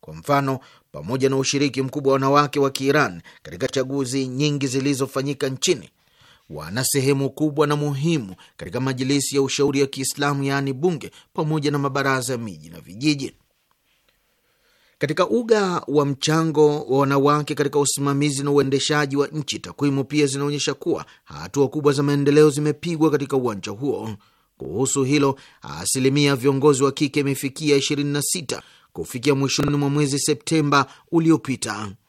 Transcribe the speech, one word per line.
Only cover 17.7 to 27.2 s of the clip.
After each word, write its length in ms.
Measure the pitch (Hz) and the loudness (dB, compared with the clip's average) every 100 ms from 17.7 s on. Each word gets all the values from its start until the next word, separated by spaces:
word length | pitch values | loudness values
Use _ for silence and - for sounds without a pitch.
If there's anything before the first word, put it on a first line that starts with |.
| 143 | 0
usimamizi 640 | 139 - 139 139 147 135 | 0 0 -2 0 0 0
na 80 | 143 | 2
uendeshaji 680 | 143 135 135 - 151 143 139 | 2 4 0 0 0 0 0
wa 100 | 139 | 0
nchi, 320 | 151 143 107 | -2 -6 -8
takwimu 440 | - - 143 139 | -10 -4 -2 0
pia 220 | 127 151 147 | -2 0 0
zinaonyesha 480 | 135 143 147 143 | 0 -4 -2 -4
kuwa 320 | 135 175 107 73 - | -4 -2 -4 -6 -20
hatua 440 | _ 73 85 139 135 | _ -16 -6 0 0
kubwa 260 | 151 147 | 2 2
za 100 | 139 | 2
maendeleo 460 | 143 143 143 143 151 | 2 2 4 6 6
zimepigwa 640 | 139 151 143 170 165 156 | 6 -2 -2 -4 2 2
katika 260 | 143 139 139 | 2 0 0
uwanja 340 | 123 101 107 | 0 -4 -10
huo. 380 | 104 139 98 113 101 _ _ _ _ | -6 -4 -4 -6 -12 _ _ _ _
Kuhusu 460 | - 92 127 143 | -8 -4 -2 0
hilo, 360 | 131 151 139 131 - _ | 0 2 2 -2 -12 _
asilimia 680 | - 73 95 135 131 143 143 | -16 -10 -4 2 2 4 2
ya 60 | 139 | 4
viongozi 480 | 131 135 147 131 | 2 4 4 4
wa 80 | 139 | 2
kike 280 | 131 147 | 0 -2
imefikia 560 | 151 | 0